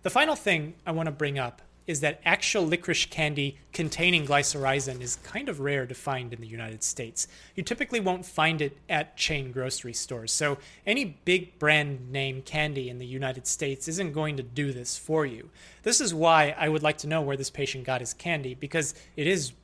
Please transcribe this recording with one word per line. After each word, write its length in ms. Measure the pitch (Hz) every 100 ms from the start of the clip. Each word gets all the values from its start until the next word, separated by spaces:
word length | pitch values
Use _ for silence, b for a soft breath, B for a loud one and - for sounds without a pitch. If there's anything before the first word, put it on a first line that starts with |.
The 80 | 185
final 240 | 220 311
thing 400 | 294 202 170 151 - -
I 60 |
want 140 | 160 160
to 60 |
bring 260 | 139 147 139
up 220 | 123 - - - -
is 140 | 151
that 220 | 147 147
actual 420 | 165 185 - 214 165
licorice 380 | 175 180 165
candy 540 | - - 151 147 139 B B
containing 500 | - 160 - 175 175
glycyrrhizin 800 | 139 143 139 147 135 139 131 127
is 140 | 123 -
kind 340 | - 220 277
of 100 | 151
rare 240 | 139 143
to 100 | 123
find 380 | 131 - 131 123
in 80 | 113
the 60 | 113
United 360 | 113 113 110
States. 460 | - - 117 - - B B
You 80 | -
typically 380 | - 240 285 240
won't 240 | 190 180
find 380 | 180 - 156 160
it 160 | 143 - -
at 300 | 160 151 -
chain 340 | - 147 131
grocery 400 | 127 127 131 123
stores, 400 | 117 - 123 113
so 240 | - 151 139 B B -
any 320 | 240 226 - -
big 320 | 185 180 -
brand 520 | 151 151 147 135 127
name 300 | 139 135 131
candy 480 | - 151 151 139 123
in 100 | 123
the 80 | 123
United 400 | 131 135 127 -
States 420 | - 143 135 -
isn't 260 | 165 180
going 240 | 147 151 143
to 40 |
do 300 | 117 123 143
this 240 | 123 123 -
for 300 | - 156 143
you. 240 | 113 - B B B
This 180 | - -
is 140 | 247
why 400 | 160 165 160 147 156
I 120 | 156
would 120 | 156
like 160 | 151 151
to 80 | 151
know 140 | 160
where 160 | 143 135
this 140 | 135
patient 340 | - 139 131
got 160 | 123 127
his 140 | 123
candy, 400 | - 175 160 131
because 400 | 127 139 165 143 B B -
it 100 | 147
is 260 | 190 127 -